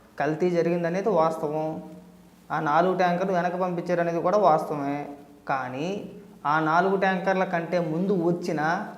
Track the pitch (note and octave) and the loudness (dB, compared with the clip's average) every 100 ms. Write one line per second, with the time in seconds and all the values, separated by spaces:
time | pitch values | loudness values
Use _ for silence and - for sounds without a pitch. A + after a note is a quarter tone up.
0 | - - D3 D#3 F3+ E3+ D#3+ F3 E3+ F3+ | -12 -4 -2 0 0 2 2 0 0 -2
1 | G#3 F3 D#3+ D#3+ D3+ D#3 D#3 E3 - - | 2 2 2 0 -4 -4 -4 -6 -12 -18
2 | - - - - - D3+ D#3 D#3 F#3 F#3 | -20 -20 -20 -20 -6 -2 2 4 4 4
3 | F3+ F3 G3 F3+ F3 F3+ F#3 E3+ F3 F3 | 2 2 0 0 0 -2 -2 -2 -2 0
4 | E3+ E3+ D3+ G#3 F#3 D#3 - D3+ C#3 D3 | 0 0 2 4 6 4 0 -4 -4 -4
5 | - - - - - C#3 B2+ C3 E3+ G#3 | -8 -14 -20 -12 -4 -4 -4 -6 -6 -6
6 | - - - - C#3+ D#3 D#3 E3+ F#3+ F#3+ | -10 -16 -20 -6 0 0 2 4 4 2
7 | F#3+ F#3 F3+ F#3 F#3 E3+ E3 F3 D#3+ D#3+ | 2 2 0 0 0 -2 -2 -2 0 -2
8 | F#3+ G3 E3 G#3 - D#3 D#3 F3+ G#3+ | 0 0 0 0 -2 -2 0 -2 -4